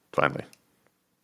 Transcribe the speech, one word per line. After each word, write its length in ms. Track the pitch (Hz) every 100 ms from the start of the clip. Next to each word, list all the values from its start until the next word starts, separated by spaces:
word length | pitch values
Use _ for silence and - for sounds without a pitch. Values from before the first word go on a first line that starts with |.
| _
finally. 320 | - 71 - - - _ _ _ _ _ _